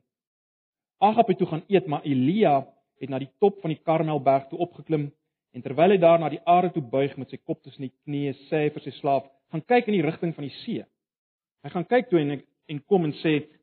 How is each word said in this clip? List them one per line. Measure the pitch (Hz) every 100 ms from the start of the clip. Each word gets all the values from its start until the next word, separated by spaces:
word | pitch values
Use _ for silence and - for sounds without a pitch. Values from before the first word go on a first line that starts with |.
| _ _ _ _ _ _ _ _ _ _
Agab | 202 226 226
het | 180
toe | 185
gaan | 156 -
eet, | 190 151
maar | 147
Elia | 160 131 131 208 185 139 131 _ _ _
het | 139
na | 131
die | 135 _
top | 202 202
van | 160
die | 151
Karmelberg | - 160 156 147 135 135 -
toe | 170
opgeklim | 170 - 151 156 143 - _ _ _
en | 123
terwyl | 131 131 180
hy | 196
daar | 170 170
na | 156
die | 151
aarde | - 175 180
toe | 165
buig | 120 135 139 135
met | 127
sy | -
kop | - 156
tussen | 139 135 131
die | -
knieë, | - 143 143 131 -
sê | 156 151
hy |
vir | 147
sy | 147 -
slaaf, | 147 135 - _ _
"Gaan | 160
kyk | - 247 214
in | 202
die | 151
rigting | 170 170
van | 151
die | 143 -
see." | - 123 - _ _ _ _ _ _ _
Hy | 143
gaan | 180
kyk | 170 247 -
toe | 165
en, | 143 143 - _ -
en | 147 -
kom | 196
en | 156
sê, | 139 165 151 147 _